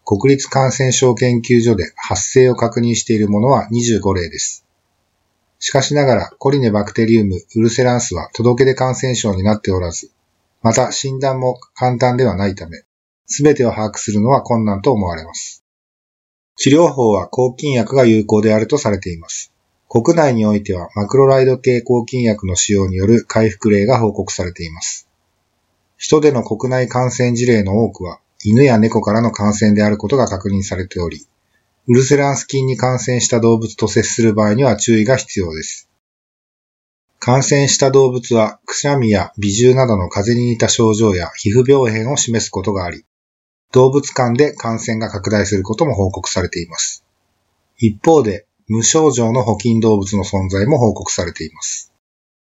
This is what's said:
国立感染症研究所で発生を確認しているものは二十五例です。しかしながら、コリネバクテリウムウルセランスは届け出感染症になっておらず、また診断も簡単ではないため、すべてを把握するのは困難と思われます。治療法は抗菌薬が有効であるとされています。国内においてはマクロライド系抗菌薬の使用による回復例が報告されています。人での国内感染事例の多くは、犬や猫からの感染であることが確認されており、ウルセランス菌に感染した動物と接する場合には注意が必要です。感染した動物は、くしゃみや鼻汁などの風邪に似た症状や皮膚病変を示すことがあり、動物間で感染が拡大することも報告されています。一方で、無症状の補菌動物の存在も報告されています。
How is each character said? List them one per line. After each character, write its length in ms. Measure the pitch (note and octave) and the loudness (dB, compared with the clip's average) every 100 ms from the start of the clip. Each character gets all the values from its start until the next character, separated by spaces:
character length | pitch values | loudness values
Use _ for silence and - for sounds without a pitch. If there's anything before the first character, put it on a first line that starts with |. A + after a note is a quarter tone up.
国 300 | - G2 C3 | -4 0 2
立 160 | C#3 - | 2 0
感 220 | C3+ C3 | 0 0
染 180 | - C3 | 0 -2
症 240 | A#2 C3 | 2 2
研 280 | A2+ B2+ A#2+ A#2 | 2 0 0 2
究 140 | A#2+ | 2
所 140 | A#2 G#2 | 4 0
で 160 | E2+ | -2
発 360 | - - G2 - | -10 -8 -6 0
生 180 | C3 B2+ | 4 4
を 80 | A#2+ | 4
確 240 | A#2 B2 | -2 -2
認 160 | A#2+ A2 | -2 -2
し 80 | |
て 100 | - | 0
い 40 | A2 | 0
る 100 | G#2+ | 0
も 120 | G#2 | 2
の 60 | B2 | 2
は 180 | C3 G#2 | 2 0
二 140 | A#2 | -2
十 160 | A#2+ G#2+ | 0 0
五 140 | F2+ | 0
例 140 | F#2+ E2 | -2 -4
で 80 | - | -8
す。 240 | - - _ _ _ _ _ _ _ _ _ _ | -10 -12 _ _ _ _ _ _ _ _ _ _
し 100 | - | -4
か 100 | C#3 | -2
し 140 | A#2+ | 0
な 120 | D3 C#3 | 0 2
が 100 | A2+ | 2
ら、 140 | F2 - | -2 -6
コ 120 | C3+ | -2
リ 80 | C#3+ | 0
ネ 140 | A#2+ | 0
バ 120 | G#2 | 0
ク 80 | G2+ | -2
テ 140 | - A2 | -2 2
リ 140 | A2+ | 2
ウ 40 | |
ム 120 | G2+ F#2 - | 2 -2 -6
ウ 60 | A2 | 0
ル 100 | A2+ | 0
セ 140 | A2+ | 2
ラ 100 | B2+ | 0
ン 60 | A#2+ | 0
ス 160 | - E2 | -4 -8
は 140 | D2+ | -8
届 320 | - A#2 B2 | -2 0 4
け 0 | |
出 100 | C3+ | 2
感 220 | B2+ B2+ B2 | 2 -2 -2
染 180 | C3 | -4
症 220 | A#2+ A2 F#2 | -2 -2 -2
に 80 | |
な 80 | F#2+ | 0
っ 80 | G#2+ | -2
て 100 | - | -2
お 80 | F#2 | -4
ら 140 | F2 | -4
ず、 180 | E2+ - _ _ _ _ _ | -8 -14 _ _ _ _ _
ま 140 | A#2 | -2
た 160 | A#2+ B2 | 0 0
診 300 | - C#3 C3 | -4 -8 -4
断 180 | C3+ C3 | -4 -2
も 220 | B2+ B2 - | -4 -4 -10
簡 240 | - B2+ B2 | -4 -2 0
単 180 | B2 B2 | 0 2
で 80 | |
は 100 | B2+ | 0
な 140 | F2+ G2+ | 0 -4
い 80 | F#2+ | -4
た 120 | E2+ | -12
め、 140 | D#2+ _ _ _ _ - | -18 _ _ _ _ -12
す 160 | - | 0
べ 100 | D3 | 2
て 100 | C#3 | 4
を 60 | A#2+ | 0
把 180 | G2 G#2+ | -2 -6
握 100 | G#2 | -6
す 120 | - | -4
る 100 | G#2 | 0
の 80 | A2 | 2
は 140 | C3+ | 2
困 220 | - A#2 | 0 -2
難 180 | A2 G2 | -2 -2
と 100 | G2 | 0
思 140 | A#2 F#2 | 0 -2
わ 80 | |
れ 100 | E2 | -6
ま 100 | D#2+ | -12
す。 280 | - - - _ _ _ _ _ _ _ _ _ - | -16 -16 -18 _ _ _ _ _ _ _ _ _ -4
治 140 | - | 2
療 180 | D3 E3+ | 4 4
法 240 | C3+ A#2 | 2 2
は 160 | G2+ F2 | 2 -2
抗 260 | - B2+ | -2 -2
菌 200 | B2 D3 | -2 -4
薬 200 | B2+ G#2+ | -2 0
が 120 | C3+ B2 | 4 4
有 180 | A2 | 4
効 180 | G#2+ G#2+ | 2 2
で 120 | A2 | 2
あ 40 | G#2+ | 2
る 80 | A2 | 0
と 100 | D3 | -2
さ 140 | A2+ | -2
れ 80 | G2 | -4
て 140 | F#2+ | -6
い 60 | E2+ | -10
ま 100 | E2 | -12
す。 240 | - - _ _ _ - | -14 -16 _ _ _ -4
国 280 | A#2 A2+ E3 | 0 2 2
内 180 | D3 | 2
に 100 | A#2 G#2+ | 2 2
お 100 | G#2 | 0
い 80 | |
て 100 | G2+ | -2
は 140 | F2+ F2 - | -8 -8 -6
マ 100 | G2+ | -2
ク 120 | C3+ | 2
ロ 100 | C3+ | 4
ラ 140 | C3+ | 4
イ 40 | C3 | 2
ド 120 | B2+ | 0
系 220 | C3+ B2 | 0 0
抗 240 | A#2+ B2 | 0 -2
菌 180 | A#2 B2+ | -2 -2
薬 260 | A#2+ G#2+ G2 | 0 0 -2
の 80 | F2+ | -4
使 160 | - | 0
用 160 | G2+ F#2 | 0 0
に 80 | F#2 | 0
よ 100 | G2 | 2
る 180 | A#2 | 2
回 260 | - A#2 A2 | 2 0 0
復 200 | F#2+ A2 | 0 0
例 160 | G#2 G2+ | 2 2
が 140 | B2 | 2
報 120 | A2+ | 0
告 200 | G2+ F#2+ | -2 -6
さ 120 | - | -6
れ 80 | F2+ | -8
て 120 | F2 | -8
い 80 | E2+ | -12
ま 80 | E2 | -10
す。 240 | - - - _ _ _ _ _ _ _ _ _ | -12 -12 -16 _ _ _ _ _ _ _ _ _
人 200 | - D3+ | 0 2
で 100 | D3+ | 4
の 140 | C3 | 2
国 260 | - G#2+ B2+ | -2 -4 -4
内 180 | B2+ A#2+ | -2 -2
感 220 | B2 B2+ | -2 -2
染 220 | B2 B2 | -2 -2
事 140 | A#2+ B2 | 0 2
例 180 | A2+ | 2
の 180 | F#2+ G2+ | 2 0
多 80 | A2 | 0
く 120 | - | -4
は、 180 | F2+ D#2+ _ _ | -12 -14 _ _
犬 180 | G#2 A2 | 2 4
や 160 | C#3 A2+ | 6 4
猫 240 | A2 A2 | 2 0
か 120 | G#2 | 0
ら 60 | A2 | 0
の 120 | A#2 | 0
感 200 | - G#2 | -2 -2
染 220 | G2+ G#2+ | 2 2
で 80 | G#2 | 4
あ 80 | G#2 | 2
る 80 | G#2 | 0
こ 80 | G2+ | -2
と 100 | C#3 | 0
が 120 | A2+ | 0
確 200 | F#2+ G2+ | -2 -4
認 140 | G2 | -4
さ 140 | F#2+ F#2 | -4 -6
れ 100 | F2+ | -8
て 140 | F#2 | -6
お 80 | E2+ | -6
り、 180 | D#2 - _ _ _ _ _ - | -8 -18 _ _ _ _ _ 2
ウ 40 | |
ル 120 | B2 | 2
セ 120 | C3 C#3+ | 4 2
ラ 140 | C#3 | 2
ン 60 | C3+ | -2
ス 80 | |
菌 220 | - C3+ C3 | -4 -4 -2
に 100 | B2+ | -2
感 240 | - B2+ | -2 -2
染 180 | - B2 | -2 -2
し 80 | - | 0
た 140 | A#2+ | 2
動 180 | A2+ A2+ | 2 2
物 160 | A2 | 0
と 140 | - A2 | -4 -2
接 160 | A#2+ | 0
す 180 | G#2 - | -2 0
る 100 | A2+ | 2
場 140 | G#2 G#2 | 2 2
合 80 | |
に 80 | G#2+ | 2
は 140 | C3+ G#2+ | 2 0
注 240 | - A2 | 2 2
意 40 | |
が 120 | G#2+ B2+ | 2 0
必 240 | - - | -2 -6
要 120 | F2+ | -6
で 120 | D#2 | -6
す。 240 | D#2 - - _ _ _ _ _ _ _ _ _ _ _ _ - | -12 -14 -18 _ _ _ _ _ _ _ _ _ _ _ _ -8
感 240 | - B2+ | 0 0
染 240 | - C#3+ C#3 | 2 2 2
し 120 | - | 2
た 120 | C#3 | 2
動 220 | C3+ C3+ | 4 4
物 240 | B2 A#2+ A#2 | 0 -2 0
は、 240 | G#2+ - | 0 -4
く 100 | - | -12
し 120 | - D3 | -6 -2
ゃ 100 | C#3+ | 0
み 140 | A2+ | 2
や 220 | G2+ G2 | 0 0
鼻 160 | - G2+ | -6 -4
汁 240 | G#2 B2 | 2 4
な 140 | B2+ B2+ | 4 2
ど 80 | G#2 | 0
の 120 | F2 | -2
風 260 | - G2+ | -4 -2
邪 100 | A#2+ A#2+ | 0 0
に 60 | |
似 60 | A#2 | 0
た 100 | A#2 | 0
症 260 | - A2+ | 2 2
状 220 | G#2+ A2 F#2 | 2 2 0
や 160 | E2 | -4
皮 160 | - G#2+ | -6 -2
膚 160 | A2+ B2+ | 2 4
病 240 | C#3 B2 | 4 2
変 200 | A2 A2+ | -2 -4
を 40 | C#3+ | -4
示 300 | - A2+ - | -2 -4 -4
す 20 | |
こ 140 | G2+ | -6
と 100 | F#2+ | -4
が 120 | G2 | -4
あ 60 | F2 | -6
り、 120 | D2+ _ _ _ _ _ _ _ | -10 _ _ _ _ _ _ _
動 180 | C3 C3 | 4 4
物 180 | C#3+ C#3+ | 2 -2
間 220 | - A#2+ | -2 0
で 200 | A#2 D3 | 2 0
感 240 | - A#2 A2 | -2 -8 -6
染 200 | - A2 | -6 -6
が 120 | A2 | -6
拡 200 | G#2 G2 | -8 -2
大 160 | G#2 G2 | -2 0
す 100 | G2+ | -2
る 80 | |
こ 100 | F#2 | -4
と 100 | G#2+ | -2
も 120 | D#3+ G2+ | -2 0
報 160 | F#2+ | -2
告 180 | F#2 - | -4 -8
さ 120 | - | -6
れ 60 | F2+ | -6
て 140 | F2 | -6
い 60 | E2+ | -10
ま 100 | - | -8
す。 240 | - - _ _ _ _ _ _ _ - | -8 -10 _ _ _ _ _ _ _ -2
一 240 | A#2 G2 | -2 0
方 220 | - D#3+ | 4 4
で、 240 | A2+ F#2 - _ - | 4 -2 -10 _ -6
無 160 | A2 | -2
症 260 | A2 D#3+ D#3 | 0 2 2
状 220 | B2 A2+ | 2 0
の 100 | B2 | 0
補 140 | A#2 G2+ | -2 -2
菌 240 | B2 A2+ | 0 2
動 180 | A2+ G#2+ | 2 2
物 140 | G2 | 0
の 100 | G2+ | -4
存 260 | F#2+ G2 F#2+ | -4 -4 -2
在 160 | G2 G#2+ | -2 0
も 120 | D3+ | 2
報 160 | A#2 | 0
告 180 | - - | -2 -6
さ 120 | - | -6
れ 80 | E2+ | -6
て 120 | - | -8
い 60 | D#2 | -12
ま 100 | - | -12
す。 300 | - - - _ _ _ _ _ _ | -12 -12 -14 _ _ _ _ _ _